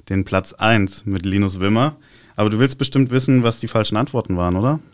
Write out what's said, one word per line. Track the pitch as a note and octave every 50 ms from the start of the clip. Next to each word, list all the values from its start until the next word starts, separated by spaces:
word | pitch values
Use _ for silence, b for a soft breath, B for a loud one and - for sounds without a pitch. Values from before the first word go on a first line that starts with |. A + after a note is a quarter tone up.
| b -
den | G2 G2 F#2+
Platz | - G2+ F#2+ - -
eins | - - G#2 A2 A#2 G#2 G2 F#2+ - - -
mit | G#2 G2 F#2 F#2+
Linus | G2 F#2+ G2+ G2+ F#2+ G2 F#2
Wimmer. | F#2+ G2+ G#2+ A#2 C3+ D#3 D3+ - b b b b b b b
Aber | b G#2 G#2+
du | G#2+ G#2+
willst | B2+ C3+ C3+ -
bestimmt | C#3 - - C#3 C3+ B2
wissen, | B2 C3 C3 C#3 C3 B2+
was | A#2 A#2 A2+ -
die | - A2+
falschen | - A2+ G#2+ - G#2
Antworten | G#2+ C3 - - A#2+ - - F#2
waren, | F2 F2 F2 F2+
oder? | F#2+ A2 C3 D3+ D#3 - b